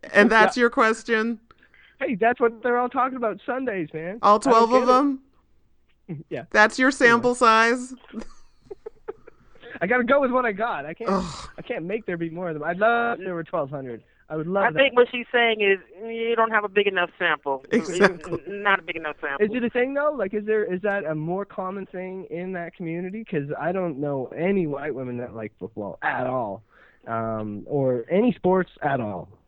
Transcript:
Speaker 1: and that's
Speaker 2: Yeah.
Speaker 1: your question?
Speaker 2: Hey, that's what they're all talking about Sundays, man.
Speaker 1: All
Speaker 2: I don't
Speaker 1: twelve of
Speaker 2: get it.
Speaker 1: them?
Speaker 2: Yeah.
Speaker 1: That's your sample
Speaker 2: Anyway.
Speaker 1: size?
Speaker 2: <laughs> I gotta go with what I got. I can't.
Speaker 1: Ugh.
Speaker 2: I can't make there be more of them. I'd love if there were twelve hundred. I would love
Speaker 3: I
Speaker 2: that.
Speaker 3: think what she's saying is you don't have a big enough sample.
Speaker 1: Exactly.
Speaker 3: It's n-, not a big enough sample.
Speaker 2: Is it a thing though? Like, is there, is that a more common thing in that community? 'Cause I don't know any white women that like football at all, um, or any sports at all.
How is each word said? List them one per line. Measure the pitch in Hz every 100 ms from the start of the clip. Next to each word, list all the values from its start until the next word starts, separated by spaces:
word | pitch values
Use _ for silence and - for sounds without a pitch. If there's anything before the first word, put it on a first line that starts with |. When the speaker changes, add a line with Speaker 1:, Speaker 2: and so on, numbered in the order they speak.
| -
Speaker 1:
and | - 208
that's | 220 214 -
Speaker 2:
Yeah. |
Speaker 1:
your | 240
question? | 254 220 226 - 226 220 226 _ _ _ _ _ _
Speaker 2:
Hey, | 269 202
that's | 220 247
what | 233 226
they're | 240 240
all | 247
talking | 262 254 254
about | 233 190 -
Sundays, | 254 262 190 151
man. | 160 165 220
Speaker 1:
All | 202 208
Speaker 2:
I |
don't | 269
Speaker 1:
twelve | 226 226
of | 254
Speaker 2:
get |
it. | 247
Speaker 1:
them? | 254 285 269 _ _ _ _ _ _ _ _ - 147 -
Speaker 2:
Yeah. | 143 -
Speaker 1:
That's | 214 214 -
your | 262
sample | 269 240 233 247
Speaker 2:
Anyway. | 247
Speaker 1:
size? | 233 220 226 247 254 262 -
Speaker 2:
<laughs> | 214 - - - _ - - - - - - - _ _ - - -
I | 180
gotta | 254 240
go | 277
with | 269
what | 254 247
I |
got. | 190 233 170 143
I |
can't. | 165 226
Speaker 1:
Ugh. | 190 180 139 - -
Speaker 2:
I |
can't | - 233
make | 165 220 208
there | 175
be | 170
more | 160 180
of |
them. | 156
I'd | 151 180
love | 220 233 233 240
if | 190
there | 170
were |
twelve | 160 175 139
hundred. | 143 135 113 _ _ _
I | 156
would | 160
love | 196 226
Speaker 3:
I |
Speaker 2:
that. | 233
Speaker 3:
think | 269 247
what | 240
she's | 247 240
saying | 240 233 220
is | 202 190 160 180 226
you | 226 226 226
don't | 226
have | 220 208
a |
big | 196 202
enough | 190 175 _
sample. | 175 151 143 135 -
Speaker 1:
Exactly. | 226 165 175 190 170 - 165
Speaker 3:
It's | 180
n-, | 202
not | 208 196
a |
big | 170 170
enough | 160 151
sample. | 151 139 208
Speaker 2:
Is |
it | 240
a | 233
thing | 240 254
though? | 277 302 294
Like, | 196
is | 208 208
there, | 214 208
is | 180
that | 202 202 151
a | 156
more | 156 185 202
common | - 185 196 190
thing | 185 185 190 180
in | 170 185
that | 180 170 _
community? | 170 170 185 214
'Cause | 220 165 143 151
I | 147
don't | 190 175 135
know | 147 139 123 127
any | 175 202 160
white | 139 151
women | 131 127 120
that | 123
like | 113 107 _
football | - - 101 -
at | 151 131 127
all, | 127 110 98 _ _ - _ -
um, | 113 113 110 107 104 -
or | 147 131 123 113
any | 180 247
sports | 175 185 185 180 _
at | 143 139
all. | 110 92 90 -